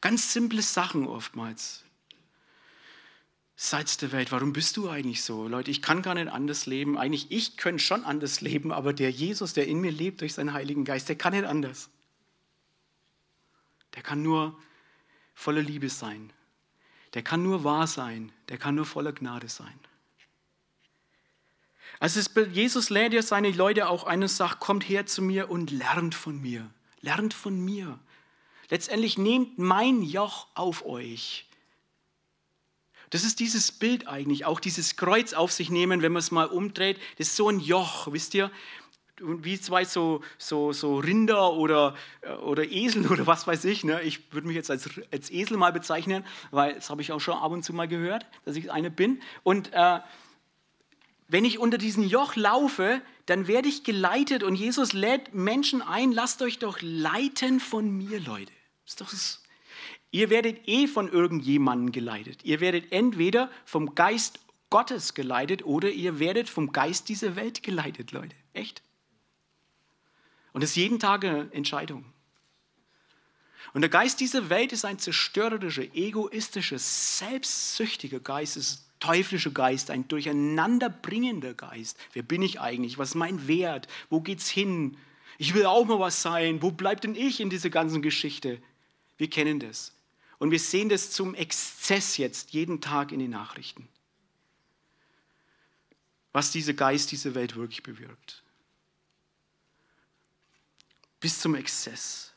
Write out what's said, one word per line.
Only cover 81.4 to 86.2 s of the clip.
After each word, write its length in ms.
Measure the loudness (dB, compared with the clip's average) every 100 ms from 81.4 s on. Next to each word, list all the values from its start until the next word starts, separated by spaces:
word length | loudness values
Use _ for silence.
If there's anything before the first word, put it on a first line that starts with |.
| -6
Geist. 440 | -10 -14 -12 -12 -12 -12
Wer 100 | -10
bin 180 | -4 0
ich 200 | 0 0
eigentlich? 380 | -4 -2 -4 -4
Was 120 | -4
ist 40 | -2
mein 320 | -2 -4 0
Wert? 400 | 2 2 -2 -8 -16 -2
Wo 100 | -2
geht's 280 | 0 -6 -2
hin? 480 | 0 0 0 -2 -4 -20 _ -20 -6
Ich 160 | 2
will 120 | 4 6
auch 180 | 6 6
mal 120 | 4
was 240 | 2 0